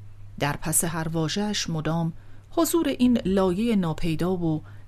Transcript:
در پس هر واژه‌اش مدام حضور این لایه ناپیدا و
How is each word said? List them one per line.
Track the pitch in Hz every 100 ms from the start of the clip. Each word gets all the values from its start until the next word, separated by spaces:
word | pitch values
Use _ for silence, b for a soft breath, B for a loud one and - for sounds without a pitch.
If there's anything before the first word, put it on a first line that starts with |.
| - - - -
در | 143 143
پس | 165 -
هر | 170 165 160
واژه‌اش | 165 156 202 208 202 -
مدام | 156 156 165 165 - b b b
حضور | - 320 339 302
این | - 247 233 180
لایه | 196 190 180 233 208
ناپیدا | 170 156 170 156 175 185
و | 165 156 - B